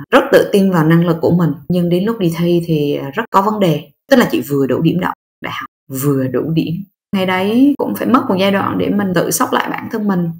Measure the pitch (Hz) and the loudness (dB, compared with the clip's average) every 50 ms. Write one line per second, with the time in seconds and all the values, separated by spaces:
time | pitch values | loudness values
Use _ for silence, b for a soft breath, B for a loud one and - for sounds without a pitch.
0 | - - - 269 - - - 165 - - - 202 196 190 180 170 151 156 165 170 | -4 0 2 2 2 4 4 2 4 2 2 2 2 2 2 2 4 4 4 4
1 | 170 175 165 170 - 135 165 175 175 151 139 - - - 175 180 175 170 175 180 | 4 2 0 0 0 2 2 2 2 0 -2 -4 -4 -4 -2 0 0 0 0 0
2 | 196 220 233 226 190 165 165 165 170 175 175 170 170 165 160 151 147 143 143 143 | 0 -2 -2 -2 -2 -2 -2 0 0 2 2 2 0 0 -2 0 0 -2 -2 -4
3 | 139 139 139 208 240 - - 190 196 214 214 214 196 170 151 143 - - _ _ | -6 -6 -6 -6 -6 -2 -2 0 0 0 0 0 0 0 0 0 -4 -10 _ _
4 | _ - 269 247 220 - - - - - 143 139 135 - 127 - 165 165 170 175 | _ 2 4 4 4 2 0 -4 -4 -2 -2 -2 0 0 0 0 2 2 0 0
5 | - - - - _ _ _ _ - - - - - - _ _ _ - 135 131 | -2 -4 -6 -8 _ _ _ _ -12 -10 -10 -10 -12 -14 _ _ _ -12 -8 -4
6 | 135 143 139 135 131 120 117 123 - 147 165 160 - - 165 202 - - _ _ | 0 0 0 0 0 -2 -2 -4 -2 -2 -2 -2 -2 -2 -4 -6 -8 -12 _ _
7 | _ _ - 196 185 185 185 185 190 202 220 247 269 285 277 - - - 208 196 | _ _ -4 -2 -2 -2 -2 -2 -2 0 2 4 4 4 2 0 -2 -4 -4 -4
8 | - 202 226 269 - - 202 180 190 196 196 196 - - - 180 180 - 190 202 | -2 0 0 0 0 0 0 0 2 2 0 0 -2 -2 -2 -2 -2 0 0 0
9 | 202 190 180 170 - - - - 254 - - - - - - - - - - 220 | -2 0 0 0 0 0 -2 -2 -2 -2 -2 -2 -2 -4 -6 -8 -8 -8 -6 -4
10 | 208 202 190 180 175 165 165 | -2 0 0 0 -2 -2 -6